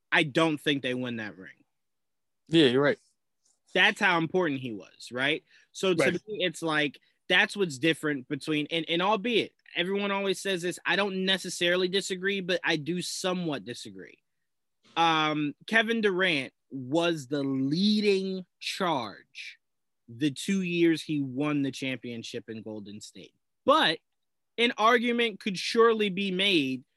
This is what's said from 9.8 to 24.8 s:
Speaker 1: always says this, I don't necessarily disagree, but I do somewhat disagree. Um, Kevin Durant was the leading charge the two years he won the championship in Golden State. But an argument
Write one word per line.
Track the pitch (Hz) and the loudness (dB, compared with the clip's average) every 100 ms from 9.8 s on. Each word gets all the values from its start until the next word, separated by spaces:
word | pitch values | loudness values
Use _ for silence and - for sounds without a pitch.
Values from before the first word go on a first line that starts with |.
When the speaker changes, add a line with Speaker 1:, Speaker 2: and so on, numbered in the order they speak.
| 175 196 202 | -2 -2 -2
Speaker 1:
always | 196 196 185 | -2 -2 -4
says | 196 190 | -4 -4
this, | 175 165 | -4 -4
I | - 175 | -2 0
don't | 202 190 | 0 0
necessarily | 190 190 185 - 175 180 185 | 0 0 -2 -2 0 2 0
disagree, | 190 - 185 190 202 | -2 -2 -4 -2 -4
but | 180 180 | -2 -2
I | 143 165 | 0 -2
do | 143 180 | -2 -6
somewhat | 165 - 190 180 170 139 | -6 -6 -4 -2 -2 -6
disagree. | 98 120 117 95 87 - _ _ _ _ _ _ _ - | -8 -12 -14 -16 -18 -20 _ _ _ _ _ _ _ 0
Um, | 165 160 156 151 147 143 - | 2 4 2 0 -2 -6 0
Kevin | 226 226 233 | 2 2 2
Durant | 208 180 185 151 127 - _ | 2 2 2 0 -4 -10 _
was | 135 127 156 170 165 127 | -12 -2 0 2 0 -4
the | 147 | -4
leading | 139 135 135 156 202 214 208 196 190 190 180 _ | -2 0 0 2 2 4 4 2 0 -6 -10 _
charge | - - 185 147 110 82 - - - - _ _ _ _ - | -10 -4 0 0 -4 -10 -18 -18 -18 -20 _ _ _ _ -20
the | 117 147 | -4 -4
two | 135 - 196 | -2 -4 -2
years | 180 175 170 156 | -2 2 2 2
he | - 151 | -2 -4
won | 135 127 151 147 | -4 -4 -2 0
the | 139 | -2
championship | 127 135 127 123 117 110 120 - | -4 -6 -6 -8 -12 -10 -12 -12
in | 113 | -12
Golden | 107 107 101 104 | -12 -12 -12 -16
State. | - 101 87 _ _ _ | -18 -20 -20 _ _ _
But | - 302 226 160 _ _ _ _ _ - | 2 4 2 0 _ _ _ _ _ -2
an | 240 | 0
argument | - | 4